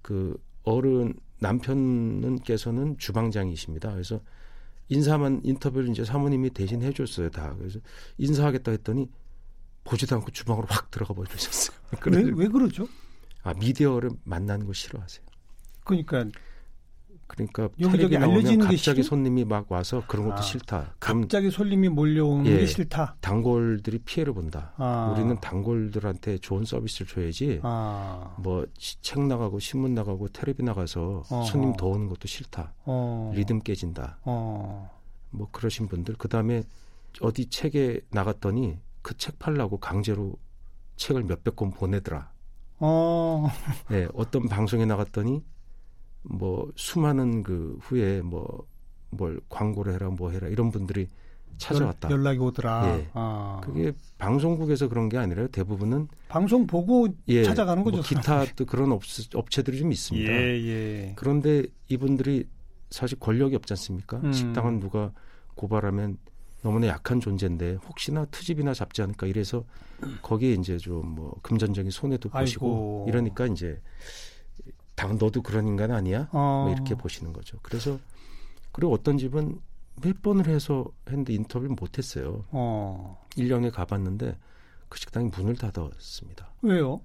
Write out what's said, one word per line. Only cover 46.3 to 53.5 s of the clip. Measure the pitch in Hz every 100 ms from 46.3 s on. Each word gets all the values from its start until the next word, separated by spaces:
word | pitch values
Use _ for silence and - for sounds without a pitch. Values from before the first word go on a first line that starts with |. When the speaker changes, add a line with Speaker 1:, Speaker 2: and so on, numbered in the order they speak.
| 95 95 92 - -
Speaker 1:
수많은 | - 175 151 135 123 113
그 | 98 90 80 -
후에 | - 127 98 98
뭐 | 87 85 - - - - - - -
뭘 | 98 90 82 -
광고를 | - 107 101 98
해라 | 92 95
뭐 | 92 90
해라 | 92 92
이런 | 107 117
분들이 | 104 95 98 92 - - - - -
찾아왔다. | - 143 143 - 151
Speaker 2:
연-, | 139
연락이 | 139 131
오더라. | 127 - 120 113 98 82
Speaker 1:
예. | 78
Speaker 2:
아. | 113 113 107 101